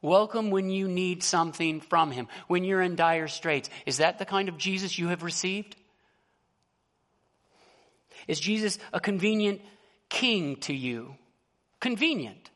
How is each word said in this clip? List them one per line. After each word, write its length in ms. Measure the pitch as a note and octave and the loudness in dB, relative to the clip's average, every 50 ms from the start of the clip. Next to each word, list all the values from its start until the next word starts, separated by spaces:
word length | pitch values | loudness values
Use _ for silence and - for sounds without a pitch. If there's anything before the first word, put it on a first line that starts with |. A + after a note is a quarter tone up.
| - | 2
Welcome 480 | C#3+ F3 G3 G#3+ G#3+ A3 A#3 A3 G#3+ | 6 6 6 6 6 0 -2 0 2
when 180 | G3 F#3+ F#3+ F#3+ | 2 2 2 0
you 200 | F#3+ G3 F#3+ F#3+ | -2 -2 -2 0
need 340 | F3+ F3+ F#3 F3+ F3+ F3+ - | 0 0 0 0 -2 -2 -2
something 580 | - - F3 E3 E3 E3 - E3+ D#3+ D#3 D#3 | 0 2 2 2 2 0 -2 -2 -2 -2 -2
from 300 | - - - E3+ D#3+ C#3 | -4 2 4 4 4 4
him, 160 | C3+ B2 B2 A#2 - - - - | 0 -6 -8 -8 -10 -18 -4 0
when 160 | F3 F3+ F#3 | 0 0 2
you're 180 | F#3 G3 F#3+ F#3 | 2 2 2 2
in 140 | F3+ F3 | 2 2
dire 320 | E3 E3+ E3 E3 E3 D#3+ D3+ | 4 4 4 4 2 0 -4
straits. 420 | - - - E3+ D3+ C#3 C3 - - - - | -6 -6 -2 0 0 0 -2 -6 -14 -10 -6
Is 120 | - C3+ B2+ | -4 0 4
that 200 | D#3 E3 F3+ - | 4 2 2 0
the 80 | G3 | -6
kind 220 | - G3 G3 G3 F#3+ | -2 0 0 0 0
of 100 | F3 D#3 | -4 -4
Jesus 400 | - F#3+ F#3+ F#3+ G3 F#3+ F3 - | -2 -2 -2 -2 -2 -4 -4 -2
you 80 | E3+ E3+ | 0 -2
have 140 | F3 E3 E3 | -2 -2 -4
received? 540 | E3+ E3 - - F#3 F#3+ G3+ G#3+ - - _ _ _ _ _ _ _ _ _ _ _ _ _ _ _ _ _ _ _ _ _ _ _ _ _ _ _ _ _ _ _ _ _ _ _ _ _ _ _ _ _ _ _ _ _ _ _ - - - | -6 -4 -2 -2 -2 -2 -4 -6 -10 -16 _ _ _ _ _ _ _ _ _ _ _ _ _ _ _ _ _ _ _ _ _ _ _ _ _ _ _ _ _ _ _ _ _ _ _ _ _ _ _ _ _ _ _ _ _ _ _ -20 -20 -6
Is 140 | - D#3+ D3+ | -4 -4 -2
Jesus 360 | D3 F3+ G#3+ A3 G#3+ G#3 F#3+ - - - - | 0 0 0 0 0 0 -2 -4 -8 -6 -6
a 60 | F3+ | -4
convenient 600 | - - G3+ F#3+ E3+ G#3+ A3 A3 G#3 G#3 G3+ G3 - - - - _ _ _ _ _ _ | -2 0 0 2 2 2 2 2 2 0 0 -2 -8 -20 -20 -20 _ _ _ _ _ _
king 480 | - - - B3+ A3+ G3+ E3+ C#3+ C#3 C3 - | -4 0 2 2 2 2 0 -2 -4 -6 -6
to 120 | - C#3+ | -6 -6
you? 400 | C3+ B2+ B2+ A#2+ A#2 A#2 C3 C#3 - _ _ _ _ _ _ _ _ _ _ _ _ | -4 -4 -4 -6 -6 -8 -12 -16 -20 _ _ _ _ _ _ _ _ _ _ _ _
Convenient. 720 | - B3+ B3 G3+ C#4+ E4 D#4 A3 C#3 A2 F#2+ - _ - _ | -4 -2 -2 0 0 0 0 0 -4 -6 -10 -16 _ -20 _